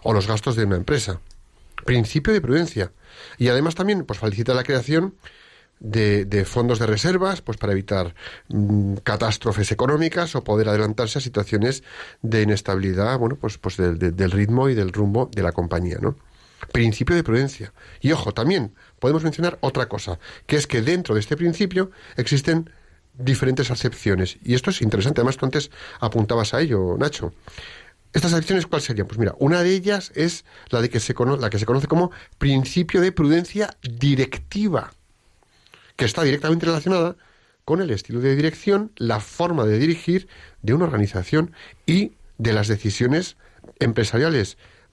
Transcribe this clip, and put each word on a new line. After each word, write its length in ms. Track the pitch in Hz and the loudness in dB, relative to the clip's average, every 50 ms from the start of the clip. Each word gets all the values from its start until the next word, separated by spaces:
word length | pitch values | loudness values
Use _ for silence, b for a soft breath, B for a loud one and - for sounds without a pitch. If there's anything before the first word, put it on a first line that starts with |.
| - | -2
o 80 | 120 | 0
los 160 | 113 101 95 101 | 2 2 2 0
gastos 300 | 110 107 - 139 120 113 | -2 -2 -2 -2 0 0
de 80 | 110 | 0
una 100 | 101 95 | 2 0
empresa. 460 | 90 95 - 147 131 - - 90 85 - - - - - _ _ _ - - - - - | 0 0 0 0 0 -2 -4 -8 -10 -12 -18 -20 -20 -20 _ _ _ -20 -20 -16 -8 -4
Principio 480 | - 127 120 110 110 - 151 143 220 220 | 0 2 2 2 0 0 0 2 2 2
de 80 | 202 | 2
prudencia. 500 | 156 120 131 160 170 160 - 113 95 87 - B B B B B B B B - | 2 2 2 2 2 0 -2 -4 -4 -4 -6 B B B B B B B B 0
Y 100 | 120 123 | 2 2
además 280 | 123 131 151 165 160 | 4 4 2 0 0
también, 280 | - 185 202 208 185 139 | 0 0 0 0 0 -2
pues, 160 | - 104 - | -4 -6 -4
facilita 340 | 110 107 101 104 113 123 127 | -2 -2 -2 -2 0 0 0
la 100 | 127 123 | 0 0
creación 500 | - 139 131 123 131 156 160 180 196 - B B B B B B B B B B B _ - | 0 -2 -2 0 0 0 0 0 0 -4 B B B B B B B B B B B _ -14
de, 460 | - 107 104 113 107 104 101 104 95 | -8 -2 0 2 2 4 2 2 2
de 200 | 101 104 101 95 | 0 0 0 0
fondos 320 | - - 123 120 120 123 110 | 0 0 0 0 2 2 0
de 80 | 117 | 0
reservas, 560 | 110 107 104 - 170 185 185 185 190 190 170 | 0 0 0 2 0 0 2 0 -2 -2 -4
pues, 160 | - - 107 - | -6 -10 -8 -4
para 140 | - 101 98 | -2 -2 -2
evitar, 400 | 98 101 - 104 95 90 82 82 B B B B B B - | -2 -2 -2 -2 -2 -2 -4 -6 B B B B B B -4
mm, 480 | - 107 104 101 104 101 101 98 101 101 - | -2 0 2 2 2 2 2 0 -2 -4 -2
catástrofes 680 | - 107 104 117 113 107 - - 113 98 107 101 - | -2 -2 0 0 -2 -2 -2 -2 -2 -2 0 0 0
económicas 640 | 107 - 123 131 147 151 165 160 - 180 170 165 - | 0 0 2 2 2 2 0 0 0 -2 -4 -2 -4
o 80 | 135 - | -4 -2
poder 260 | - 107 107 110 107 | 0 2 2 2 2
adelantarse 480 | 104 107 107 107 107 110 120 107 - 143 | 2 2 0 0 0 -2 -2 -2 -2 -4
a 40 | |
situaciones 600 | 135 120 - 107 104 - 110 104 107 127 135 - B B B B B B B B | -6 -4 -2 -4 -2 0 0 0 2 0 0 -4 B B B B B B B B
de 220 | - 113 110 110 107 | -4 0 2 2 2
inestabilidad, 760 | 104 104 98 - - 98 95 95 95 92 92 101 113 131 131 | 2 2 0 0 -2 -2 0 0 0 0 0 0 0 0 0
bueno, 180 | 117 113 - | 0 -2 -2
pues, 220 | - - 110 - - | -4 -6 -6 -6 -6
pues 200 | - 95 - - | -8 -6 -2 0
del, 200 | 92 87 85 82 | 0 0 0 0
de, 140 | 90 90 | 0 -2
del 180 | 85 90 98 90 | 0 0 0 0
ritmo 400 | 90 101 104 104 113 123 131 139 | 2 2 2 2 2 2 2 2
y 60 | 131 | 2
del 180 | 110 98 92 90 | 0 0 -2 0
rumbo 340 | 104 104 101 101 117 127 - - | 0 0 0 0 0 -2 -2 -2
de 80 | 104 | -2
la 120 | 90 87 - | -2 -2 -2
compañía, 440 | - 87 85 82 87 90 87 - - | -2 -4 -2 -2 -2 -2 -2 -4 -2
¿no? 160 | - - 143 - B B B B B B B B B - | -2 -4 -4 -6 B B B B B B B B B -4
Principio 440 | - 123 117 113 107 - - - 175 | 0 0 2 2 0 0 0 2 2
de 80 | 175 - | 2 2
prudencia. 500 | 120 110 123 139 135 - - 101 - B B B B B B | 2 2 0 0 0 -4 -8 -14 -16 B B B B B B
Y 120 | - 135 | 0 0
ojo, 200 | 160 147 - - | 0 0 0 -2
también 440 | 101 - 117 147 196 180 117 95 b b b b b _ | -2 0 0 2 2 0 0 -4 b b b b b _
podemos 240 | - 127 151 160 156 | 0 2 2 2 0
mencionar 340 | 160 147 - 170 175 - - | -2 -2 0 -2 -2 -2 -2
otra 260 | - 135 - - 123 - | -4 -2 -2 -2 -2 -4
cosa, 300 | - 104 - - 90 B B B B B B | -4 -6 -8 -8 -8 B B B B B B
que 100 | - 147 147 | -2 0 0
es 100 | 143 - | 0 0
que 160 | - 120 110 | 0 0 2
dentro 320 | 139 175 180 175 - 110 | 2 0 0 0 0 0
de 60 | 107 | 0
este 140 | 101 - 151 | 0 -2 -2
principio 540 | 147 170 170 165 - 214 180 180 185 185 185 B B B B B | -2 0 0 0 0 -2 -2 0 -2 -4 -4 B B B B B
existen 540 | - 123 - 143 135 - 175 165 165 165 b b b b b b b b _ _ | -6 -2 0 0 0 2 2 0 0 0 b b b b b b b b _ _
diferentes 560 | 127 127 127 135 - - 127 131 143 139 123 | -4 -2 0 0 2 2 0 0 0 0 -2
acepciones. 640 | 120 - - 123 - - - 107 95 90 92 92 - - - | -2 -4 -4 -4 -4 -2 -2 0 2 2 0 -2 -4 -6 -4
Y 100 | 117 120 | -2 0
esto 160 | 127 - 202 | 0 0 0
es 140 | 185 - 123 | -2 0 0
interesante, 380 | 107 107 101 95 135 - 120 | 0 0 2 2 0 2 2
además 160 | 117 131 135 - | 2 0 0 0
tú 80 | - 135 | -2 -2
antes 240 | 135 151 143 B B B B B B B | 0 -2 -2 B B B B B B B
apuntabas 540 | - 110 - 117 107 107 120 117 110 - - | -4 -2 0 0 2 2 2 2 0 0 0
a 80 | 127 | 0
ello, 340 | 165 156 117 98 92 90 101 104 | 0 2 2 0 0 0 0 0
Nacho. 340 | 135 151 - - - 85 - B B B B B B B B B B B B B _ _ - | 0 -2 -2 -4 -8 -10 -10 B B B B B B B B B B B B B _ _ -2
¿Estas 200 | 165 156 175 170 | 0 0 2 2
acepciones 340 | 165 160 - 190 185 160 - | 0 0 0 0 0 0 0
cuáles 180 | - 151 - | -2 -4 -2
serían? 220 | - 120 104 98 - | -2 -4 -4 -4 -4
Pues 100 | 104 107 | -2 0
mira, 160 | 110 104 - - | 0 0 0 2
una 240 | 135 143 170 175 175 | 2 2 4 4 4
de 80 | 180 190 | 2 2
ellas 380 | 190 180 202 208 196 185 - - | 2 2 0 -2 -2 -4 -6 -4
es 300 | 135 156 170 165 - B B B B B - | -2 -2 -2 -2 -6 B B B B B -2
la 120 | - 117 | 0 0
de 80 | 117 123 | 0 0
que 100 | - 117 | 0 -2
se 160 | - - 127 | -2 -2 -2
cono-, 220 | - 123 127 143 139 | 0 0 0 0 0
la 120 | 123 110 | -2 -2
que 80 | 107 101 | -2 -2
se 80 | 107 | 0
conoce 220 | - 120 139 139 - | 0 0 0 0 2
como 240 | 156 165 180 175 B B B B _ - | 2 2 2 0 B B B B _ -2
principio 640 | 143 143 139 131 131 131 - 180 180 165 - 185 | 0 2 2 2 0 0 0 -2 0 2 2 2
de 100 | 175 190 185 | 2 2 2
prudencia 560 | - 156 143 156 170 175 175 - 202 214 - - - | 2 2 4 4 2 2 0 -2 -4 -4 -4 -6 -10
directiva, 1080 | - 127 117 120 135 143 143 131 135 131 - - - - - 202 214 208 165 120 - - - _ _ _ _ _ _ _ _ _ b b b b b b b b b b b - | -12 -12 -6 0 2 2 4 4 2 0 -4 -8 -12 -8 -4 -2 0 0 0 -2 -4 -6 -12 _ _ _ _ _ _ _ _ _ b b b b b b b b b b b -2
que 40 | 127 | -2
está 180 | 107 - 175 165 | -2 0 2 2
directamente 420 | 139 131 143 143 156 160 165 175 | 2 2 2 2 0 0 2 2
relacionada 500 | 165 165 156 143 180 190 180 165 175 - b b b b b b b b b _ | 0 0 0 0 0 2 2 2 0 -2 b b b b b b b b b _
con 160 | - 151 180 | -2 0 0
el 120 | 190 160 | 0 0
estilo 300 | 110 98 - - 120 120 | -2 -4 -4 -6 -4 0
de 140 | 127 135 135 | 0 2 2
dirección, 560 | 143 147 160 160 - - 202 202 196 214 214 - | 2 2 0 -2 -2 0 2 2 2 0 -2 -6
la 240 | - 123 113 113 107 | -4 -2 -2 0 -2
forma 460 | 107 - - - 170 175 170 151 117 | -4 -6 -4 -2 -2 0 0 2 2
de 120 | 107 107 110 | 2 2 4
dirigir 500 | 135 160 170 165 - - 175 185 185 B B B B B B B - | 2 2 0 0 0 0 0 0 -2 B B B B B B B -2
de 100 | 104 120 | 0 2
una 120 | 156 180 | 2 2
organización 680 | 165 135 104 104 101 - 95 87 - - 156 160 170 B B B B B - _ | 0 0 0 0 0 0 -4 -2 0 2 0 0 0 B B B B B -8 _
y 280 | - 160 190 208 226 - - - - - - | 0 2 2 2 0 -4 -12 -20 -18 -8 -4
de 140 | 113 113 107 | 0 2 2
las 140 | 107 104 104 | 2 2 0
decisiones 720 | 110 101 - 107 98 - 123 123 143 165 185 - - b b b b b b - - - | 0 -2 -2 -2 -2 0 2 2 2 2 0 -2 -8 b b b b b b -18 -6 -2
empresariales 800 | - 117 113 - 113 104 - 113 143 165 160 127 98 - - b b b b b b b | 0 0 2 2 0 0 2 2 2 2 2 0 0 -2 -6 b b b b b b b